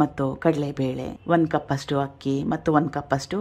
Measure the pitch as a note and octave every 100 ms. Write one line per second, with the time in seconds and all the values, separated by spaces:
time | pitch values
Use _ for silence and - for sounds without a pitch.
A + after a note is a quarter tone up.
0 | D3+ - C3+ C3+ E3 D#3 C#3+ C#3+ C3 C3
1 | - - - E3+ D#3+ D3+ - C#3 - C#3+
2 | C#3 - C#3 C#3 C#3+ D#3 D#3+ D3+ D#3 D3
3 | C#3+ C#3 - F#3+